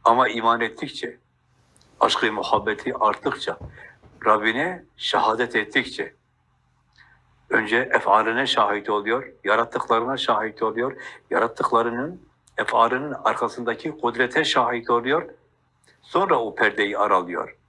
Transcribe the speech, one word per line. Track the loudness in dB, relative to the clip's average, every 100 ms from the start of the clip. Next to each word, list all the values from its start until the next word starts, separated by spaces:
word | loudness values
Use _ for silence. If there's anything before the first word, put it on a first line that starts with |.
Ama | 4 4 2
iman | 2 0 2
ettikçe, | -2 -6 -12 -10 -12 -12 _ _ _ _ _ _ _ _
aşkı | 0 2 -2
muhabbeti | -2 0 0 0 -4 -6
arttıkça, | 0 0 0 -6 -4 -8 -8 -14 -18 -20 _ -20 -4 2
Rabbine | 2 2 0 -4 -6 -14 _
şehadet | -2 0 0 0 -2 -2
ettikçe, | -2 -2 -4 -8 -10 _ _ _ _ _ _ _ _ _ _ _ _ _ _
önce | 0 2 0
efaline | 2 0 4 4 4 0 0
şahit | 2 2 0 -2
oluyor, | -2 0 -2 -4 -8
yarattıklarına | 0 0 0 -4 0 0 0 -2
şahit | 0 0 -2 -2
oluyor, | -4 -2 -4 -6 -16 -20 _
yarattıklarının, | 0 0 -2 2 2 2 -2 -6 -10 _ _ _ -6
efalinin | 0 4 4 2 -4 -2
arkasındaki | -2 0 -4 -4 -6 -4 -8
kudrete | -4 -4 0 0 0
şahit | 2 2 2 -2 0
oluyor, | 0 2 -2 -2 -18 _ _ _ _ _ _
sonra | _ 0 2 2
o | 0
perdeyi | 2 2 2 -2 0
aralıyor. | 2 2 0 -6 -8 -14